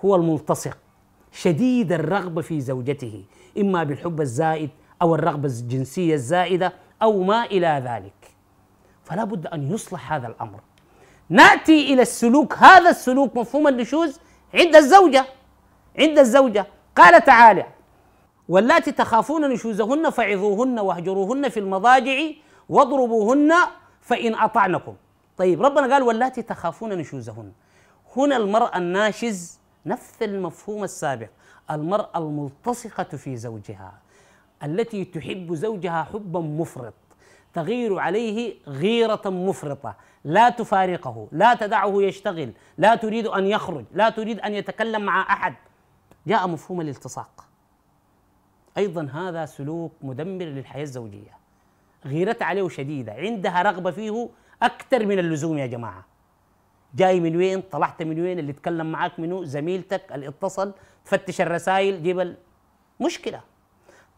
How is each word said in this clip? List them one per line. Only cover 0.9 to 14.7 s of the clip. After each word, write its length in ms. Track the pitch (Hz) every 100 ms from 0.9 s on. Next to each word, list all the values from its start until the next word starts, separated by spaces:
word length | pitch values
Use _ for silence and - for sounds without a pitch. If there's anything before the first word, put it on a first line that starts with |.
| _ _ _ _
شديد 600 | - 185 156 254 247 180
الرغبة 500 | 170 156 196 180 165
في 180 | - 160
زوجته، 640 | 127 131 123 139 117 104 - _ - -
إما 260 | 196 180
بالحب 360 | 156 143 175 160
الزائد 500 | 143 117 160 160 151 - _ -
أو 120 | 170
الرغبة 340 | 160 160 147 139
الجنسية 680 | 117 120 131 131 - 170
الزائدة 580 | 156 120 175 175 180 180 - _ _
أو 200 | 220 208
ما 220 | 185 220
إلى 380 | 220 196 170 143
ذلك، 520 | 123 113 95 - - _ _ _ _ _ _ _
فلا 200 | - 165
بد 220 | 220 202 160
أن 260 | 160 139
يصلح 400 | 220 - 180 123
هذا 140 | 156 117
الأمر. 340 | - 113 98 - _ _ _ _ _ -
نأتي 640 | 185 349 381 - 311 269
إلى 100 | 262
السلوك، 520 | 233 - 233 277 262
هذا 360 | - 262 370 349
السلوك 460 | 277 - 262 269 247
مفهوم 320 | 220 285 302
النشوز 520 | 247 233 294 330 269 _ _ _
عند 220 | 226 339